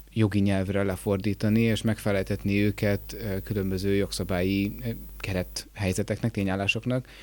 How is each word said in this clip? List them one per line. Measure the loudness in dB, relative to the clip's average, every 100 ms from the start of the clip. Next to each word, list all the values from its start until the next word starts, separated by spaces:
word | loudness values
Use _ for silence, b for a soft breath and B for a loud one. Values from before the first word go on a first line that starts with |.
| -6
jogi | 0 2 4
nyelvre | 2 2 0 0
lefordítani, | 0 0 0 0 0 0 2 4
és | 4 2
megfeleltetni | 0 0 0 0 0 -2 0 2
őket, | 2 2 0 0 -4
ö, | -8 -4 -4
különböző | -2 -2 0 0 2 2
jogszabályi, | 0 -2 0 2 2 2 2 -2 -6
ö, | -6 -10 -10
kerethelyzeteknek, | -4 -2 -2 -6 -10 -4 -2 0 -2 -2 -2
tényállásoknak. | 0 0 0 -2 -4 -2 -4 -4 B